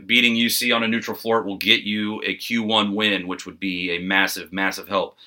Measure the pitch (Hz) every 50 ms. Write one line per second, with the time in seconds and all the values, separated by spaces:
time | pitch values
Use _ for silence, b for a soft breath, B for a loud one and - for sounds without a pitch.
0 | - 95 113 123 120 120 117 117 117 117 113 - 123 120 120 117 113 110 117 113
1 | 107 117 104 - - 113 110 113 95 98 98 92 87 104 113 110 - 104 104 107
2 | 104 104 107 - - 98 95 - - - 117 117 110 107 113 107 104 101 101 107
3 | 107 107 98 92 90 90 92 - - 92 87 - 101 95 90 90 90 87 85 85
4 | 90 95 98 98 95 92 - 95 85 - 92 95 95 95 - - 87 87 101 95
5 | 85 - - b b